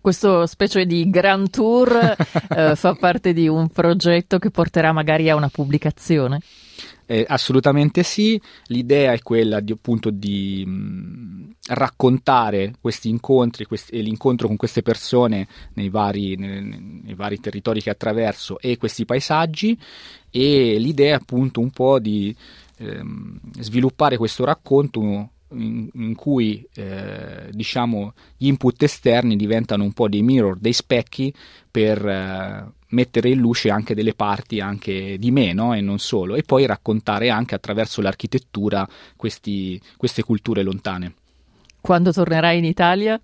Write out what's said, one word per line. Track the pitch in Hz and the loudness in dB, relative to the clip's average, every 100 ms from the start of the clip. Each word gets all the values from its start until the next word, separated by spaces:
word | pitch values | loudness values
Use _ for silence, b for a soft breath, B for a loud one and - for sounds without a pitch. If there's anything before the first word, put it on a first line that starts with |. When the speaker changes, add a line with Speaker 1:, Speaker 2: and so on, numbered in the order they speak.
Speaker 1:
Questo | 202 180 202 185 170 | 2 2 4 4 2
specie | - 196 202 | 0 0 2
di | 185 170 170 | 2 2 2
grand | 180 196 196 196 | 4 4 2 0
tour, | 226 220 240 247 233 226 208 | 0 4 4 6 6 4 2
Speaker 2:
<laughs> | 160 165 - | -2 -2 -2
Speaker 1:
eh, | - 156 | 2 2
fa | 151 185 | 4 0
parte | 170 180 175 185 | 2 2 2 0
di | 170 160 | 2 2
un | 160 160 | 2 0
progetto | - 170 170 175 170 175 185 | 2 2 4 4 2 2 0
che | 196 | 0
porterà | - 165 170 160 | 0 0 2 2
magari | 160 151 156 160 | 2 2 2 4
a | 151 | 2
una | 143 | 0
pubblicazione? | - 139 147 151 - - 160 127 143 - B B B B B _ | -2 0 0 0 -4 0 0 2 -2 -6 B B B B B _
Speaker 2:
Eh, | 113 113 | 0 2
assolutamente | 143 - 131 143 143 147 - | 0 2 2 4 4 2 2
sì. | 175 - 214 220 B B B | 0 2 2 0 B B B
L'idea | 120 123 143 135 | -4 2 4 4
è | 117 | 2
quella | - 113 110 107 | 0 2 2 0
di, | 104 | -4
appunto, | 110 - 117 110 | -6 -2 -2 -2
di, | 101 101 101 98 95 95 | -4 -4 -4 -4 -6 -6
mm, | 95 101 95 92 107 110 95 - - - | -6 -8 -10 -12 -14 -16 -16 -20 -20 -8
raccontare | 120 131 _ 131 127 - 127 113 101 98 123 | -2 -2 _ 2 2 2 2 2 0 -4 -4
questi | 120 - 113 | -6 -6 -4
incontri, | 113 - 131 120 117 | -6 2 2 2 -2
quest-, | 107 110 - | -10 -10 -8
e | 117 | -6
l'incontro | 110 107 139 123 113 | -6 -2 -2 0 -2
con | 104 | -2
queste | 113 - | -2 -2
persone | 110 113 - 123 120 104 98 B B | -2 -4 0 2 2 0 -6 B B
nei | - 101 | -8 -4
vari, | 101 101 101 98 95 | 0 0 -2 -4 -6
ne-, | 98 98 | -8 -10
ne-, | 101 104 98 - | -12 -14 -16 -18
nei | - | -16
vari | 92 104 101 | -10 -8 -8
territori | - 101 117 110 | -8 -6 -4 -4
che | 107 | -4
attraverso | 101 113 110 110 - - 95 | -6 -4 -2 -2 -4 -10 -8
e | 127 120 | -4 -4
questi | 113 - 110 | -4 -4 -4
paesaggi, | 127 - 156 165 151 208 233 B B B B B | -2 0 0 0 -2 -2 -2 B B B B B
e | 120 139 143 120 107 | 0 2 4 4 2
l'idea | 123 147 143 | 0 2 2
è | 143 | 2
appunto | - 127 131 123 | -2 -2 -2 0
un | 123 | -4
po' | - 127 135 | 0 2 2
di, | 107 104 101 113 B B B _ | 2 -2 -2 -6 B B B _
ehm, | 107 104 71 - - - - - | -12 -12 -12 -12 -14 -16 -18 -14
sviluppare | 113 117 131 - 147 123 | -4 0 0 2 0 2
questo | 110 - | -2 -2
racconto | 127 151 - 139 143 113 107 101 104 _ _ | -2 -2 2 2 2 -2 -4 -4 -8 _ _
in, | 127 110 113 110 | -10 -6 -6 -8
in | - 113 | -8 -8
cui, | 113 - 135 110 104 - | -6 0 2 0 -2 -10
eh, | - 98 95 98 101 104 - - | -16 -12 -10 -12 -12 -14 -16 -14
diciamo, | 104 110 127 120 110 101 - b b | -10 -6 -2 -2 -2 -6 -12 b b
gli | 135 | 0
input | 139 127 - | 2 0 2
esterni | 147 - 127 120 120 | 0 2 2 4 2
diventano | 107 104 113 113 104 | 0 2 0 0 -2
un | 101 | -2
po' | - 110 | 0 0
dei | 104 | 2
mirror, | 113 135 101 92 | 4 4 2 0
dei | 110 | -2
specchi | 120 - 123 - - 135 - B B B | -2 0 -2 -2 -6 -6 -6 B B B
per, | 117 107 107 101 | 0 2 2 -2
eh, | 95 95 95 95 101 101 - _ | -4 -6 -8 -8 -10 -14 -20 _
mettere | 120 123 - 117 | 0 0 2 2
in | 131 | 2
luce | 117 120 117 | 2 0 0
anche | 101 107 | -2 -2
delle | 107 110 | -2 -2
parti | - 104 101 - 110 | -2 -4 -4 -6 -6
anche | 98 98 - 95 98 98 | -6 -8 -8 -8 -8 -4
di | 113 | 0
me, | 135 107 | 2 2
no? | 92 120 | 0 0
E | 113 | 0
non | 101 101 | -2 -4
solo, | - 113 90 120 | -2 -2 -2 -4
e | |
poi | - 131 135 | 0 2 2
raccontare | 101 - 110 110 104 117 | 0 -2 -2 -2 -2 0
anche | 110 113 | -2 -2
attraverso | 104 - 104 110 - | -6 -6 -4 -4 -2
l'architettura | 104 - 113 131 _ 104 101 101 95 B B B | -4 -4 -4 -4 _ -4 -2 -2 -4 B B B
questi, | 113 - - 101 95 92 b b | -10 -8 -8 -6 -6 -10 b b
queste | - - | -4 -4
culture | 113 110 - 104 | -2 -2 -2 -2
lontane. | 95 95 - 92 90 - _ _ _ _ _ _ | -2 -4 -8 -8 -10 -14 _ _ _ _ _ _
Speaker 1:
Quando | - 175 180 | 0 4 4
tornerai | 175 170 160 165 170 | 2 2 2 2 2
in | |
Italia? | 165 170 175 185 214 220 | 0 2 2 2 0 -2